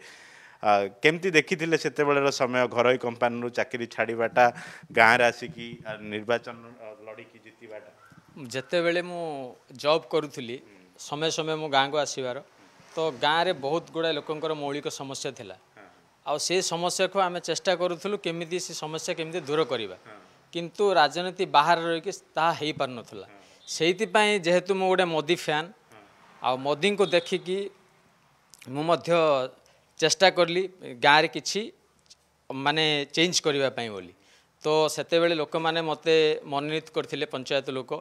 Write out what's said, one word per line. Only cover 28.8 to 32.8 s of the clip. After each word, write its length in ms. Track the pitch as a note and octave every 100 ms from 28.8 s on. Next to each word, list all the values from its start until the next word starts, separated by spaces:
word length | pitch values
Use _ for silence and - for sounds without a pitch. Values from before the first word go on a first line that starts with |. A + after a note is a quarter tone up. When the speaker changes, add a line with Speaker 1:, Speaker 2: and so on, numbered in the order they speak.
Speaker 2:
ମଧ୍ୟ 260 | D#3+ E3 D#3+ E3+ D#3+ C3+ B2+ - _ _ _ -
ଚେଷ୍ଟା 300 | D#3 - F#3
କଲି 340 | F3+ E3+ F3 F#3 - C#3 B2
ଗାଁରେ 280 | C#3+ D3+ D#3+
କିଛି 340 | D#3+ - G3 A#3+ _ _ _ _ - _ _ -
ମାନେ 560 | C3+ C#3+ D#3